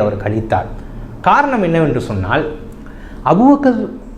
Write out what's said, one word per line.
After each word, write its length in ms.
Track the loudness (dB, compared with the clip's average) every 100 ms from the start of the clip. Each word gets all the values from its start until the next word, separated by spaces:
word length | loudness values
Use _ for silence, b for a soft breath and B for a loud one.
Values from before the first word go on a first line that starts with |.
அவர் 180 | 2 0
கழித்தார். 440 | -2 -2 0 -2 -2 -8 B B B -2 2
காரணம் 360 | 4 4 2 2
என்னவென்று 360 | 2 2 0 -2
சொன்னால், 360 | -4 0 0 0 -6 -12 B B B B B 2
அபூபக்கர் 540 | 6 6 6 4 2 -2 -8 -14